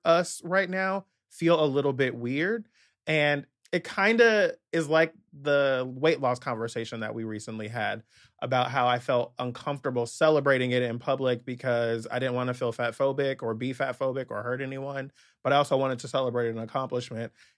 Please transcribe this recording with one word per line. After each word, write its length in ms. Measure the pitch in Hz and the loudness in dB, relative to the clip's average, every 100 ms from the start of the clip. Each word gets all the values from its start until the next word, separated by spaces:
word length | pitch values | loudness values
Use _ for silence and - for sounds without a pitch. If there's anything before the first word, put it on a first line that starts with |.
us 360 | - 170 175 - | 2 4 2 -6
right 260 | 170 185 185 | -2 0 0
now 360 | 190 190 196 - _ _ | -2 -2 -4 -8 _ _
feel 340 | - 165 165 | 0 4 4
a 40 | 151 | 4
little 260 | 135 143 | 2 0
bit 220 | 127 131 | 0 -2
weird. 540 | 117 120 139 175 233 214 _ _ _ - | -2 -4 -2 -2 -4 -8 _ _ _ -2
And 400 | 156 147 143 - _ _ | 2 2 0 -4 _ _
it 120 | 180 | -4
kinda 720 | - - 196 226 233 214 185 - _ | -4 0 4 6 6 6 2 -2 _
is 180 | 165 147 | -4 2
like 260 | 160 165 - _ | 4 2 -2 _
the 560 | 147 143 143 139 131 127 | -6 0 2 4 0 -2
weight 320 | 127 156 139 | 0 2 2
loss 180 | 131 123 | 0 -2
conversation 640 | - 113 113 120 113 117 | -4 -4 -4 -6 -6 -6
that 140 | 110 | -6
we 100 | 113 | -6
recently 440 | 113 107 110 110 107 | -6 -8 -8 -10 -8
had 340 | 113 104 104 - _ _ _ | -4 -4 -4 -10 _ _ _
about 280 | 127 127 123 | -2 0 2
how 160 | 131 123 | 2 2
I 120 | 123 | 2
felt 340 | 123 123 120 - | 2 0 0 -4
uncomfortable 680 | 123 120 - 143 139 123 | -6 -6 -6 -4 -4 -2
celebrating 680 | 117 - 156 156 139 131 127 | -4 2 4 4 4 2 2
it 100 | 123 | 0
in 160 | 123 120 | 0 -2
public 480 | 135 135 131 123 - | -2 0 0 -2 -4
because 600 | 123 131 120 117 117 110 | -6 -2 0 0 -2 -4
I 80 | 123 | -4
didn't 160 | 131 | -2
wanna 180 | 123 127 | -2 -2
feel 180 | 123 123 | -2 -4
fat 220 | 113 120 | -2 -4
phobic 500 | 113 139 135 139 135 | 0 0 0 -2 -2
or 120 | 113 | -4
be 180 | 110 127 | -4 -4
fat 260 | 127 135 123 | -2 -4 -2
phobic 280 | 135 131 127 | -2 -2 -6
or 140 | 107 | -6
hurt 180 | 120 127 | -4 -4
anyone, 500 | 135 135 139 139 135 - _ _ | -6 -8 -8 -8 -10 -14 _ _
but 120 | 139 | 2
I 20 | 139 | 4
also 220 | 143 135 | 4 2
wanted 220 | 135 123 | 2 -2
to 80 | 131 | -4
celebrate 420 | 135 131 120 117 | -2 0 0 -2
an 80 | 113 | -4
accomplishment. 720 | 113 135 127 127 123 113 113 - _ | -6 -6 -4 -4 -6 -8 -10 -12 _